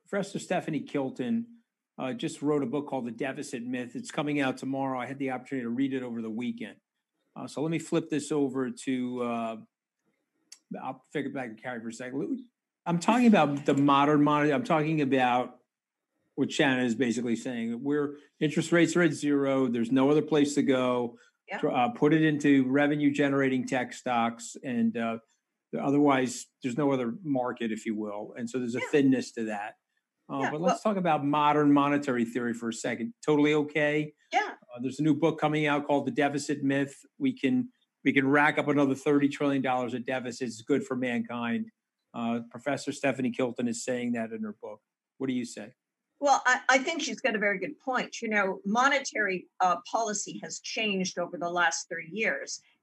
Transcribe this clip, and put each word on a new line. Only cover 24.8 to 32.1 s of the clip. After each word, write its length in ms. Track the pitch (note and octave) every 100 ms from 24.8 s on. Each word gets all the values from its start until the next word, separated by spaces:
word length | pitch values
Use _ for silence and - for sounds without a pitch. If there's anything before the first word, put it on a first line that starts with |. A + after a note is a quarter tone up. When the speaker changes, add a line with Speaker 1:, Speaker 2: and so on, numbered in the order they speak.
| A2+ A2+
Speaker 1:
uh, 220 | A2+ A2+ - _ _ _ _ -
otherwise 640 | C#3+ C#3+ D3 C3 B2+ - - _
there's 160 | C3+ A#2+
no 140 | C#3+
other 220 | C3+ A#2+ A#2
market, 480 | E3+ C3+ B2 A#2+ A#2
if 140 | G#2+
you 100 | A#2
will. 380 | G#2+ G#2+ G#2 A2+ -
And 120 | A#2
so 100 | C3
there's 180 | B2 A#2+
a 40 |
Speaker 2:
Yeah. 100 | -
Speaker 1:
thinness 420 | D3+ C#3 C3 C3+
to 120 | -
that. 300 | A2 G#2 G#2+ - _ _ _ _ -
Uh, 120 | C#3
Speaker 2:
Yeah, 80 | C3+
Speaker 1:
but 100 | D3
let's 240 | F3+ A3
Speaker 2:
well 100 | A3
Speaker 1:
talk 40 | G3
about 260 | F3 D3+
modern 480 | C#3+ D3+ D3 D3 D3
monetary 520 | C#3+ C#3+ C#3+ C#3+